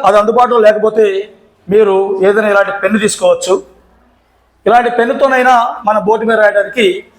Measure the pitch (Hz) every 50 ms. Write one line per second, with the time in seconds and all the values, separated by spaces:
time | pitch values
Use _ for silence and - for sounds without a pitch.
0 | - 190 202 208 208 220 220 247 240 220 240 233 214 214 208 214 208 220 214 226
1 | 220 202 190 190 208 214 - _ _ _ _ _ _ - 190 214 220 202 190 190
2 | 196 202 196 190 190 196 202 220 214 214 202 202 196 196 196 196 - 190 214 214
3 | 214 202 - - 185 180 175 170 - - 190 190 - - _ _ _ _ _ _
4 | _ _ _ _ _ _ _ _ _ _ _ _ _ 196 226 240 233 233 233 233
5 | 233 240 277 269 294 269 262 254 247 254 254 233 233 247 - - - 214 214 214
6 | 185 202 220 220 226 220 226 220 214 208 208 208 196 196 - 254 220 185 180 202
7 | - _ _